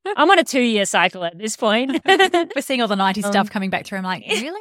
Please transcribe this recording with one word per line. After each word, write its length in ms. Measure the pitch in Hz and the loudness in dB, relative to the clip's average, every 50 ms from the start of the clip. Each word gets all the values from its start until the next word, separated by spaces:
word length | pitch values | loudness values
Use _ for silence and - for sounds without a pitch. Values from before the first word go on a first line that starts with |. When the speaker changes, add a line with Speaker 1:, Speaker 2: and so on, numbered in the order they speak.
| _ 381 415 - | _ -8 0 2
Speaker 1:
I'm 120 | 294 330 | 2 2
on 80 | 392 349 | 4 2
a 60 | 302 | 0
two-year 400 | - - 269 247 240 226 208 196 | 0 0 0 2 2 2 0 0
cycle 400 | 185 - 196 170 180 - 185 180 | 0 2 2 2 2 0 -2 -8
at 140 | 170 175 165 | -8 -8 -8
this 180 | 208 220 214 | -8 -8 -6
point. 420 | - 254 214 202 226 254 269 269 311 - | -2 0 2 2 2 0 0 -4 -2 2
<laughs> 40 | |
Speaker 2:
We're 540 | - 381 320 381 370 - 349 339 330 403 277 | 2 4 4 4 4 4 2 0 0 -4 -6
seeing 220 | 269 - 277 254 240 | -4 -2 -2 -2 0
all 60 | 214 | 0
the 60 | 208 | 0
nineties 300 | 196 190 190 190 214 190 | 0 2 0 0 0 -2
Speaker 1:
Um, 80 | 202 202 | 0 2
Speaker 2:
stuff 160 | 202 196 208 | 2 0 0
coming 220 | - 208 190 196 | -2 -4 -4 -2
back 160 | 185 175 - | -4 -4 -6
through. 100 | - 202 190 | -6 -8 -6
I'm 60 | 185 | -4
like, 180 | 185 185 156 107 | -4 -6 -6 -4
Speaker 1:
<laughs> 20 | 117 | -4
Speaker 2:
"Really? 320 | 415 - 226 302 349 427 | -4 -4 -4 -6 -10 -10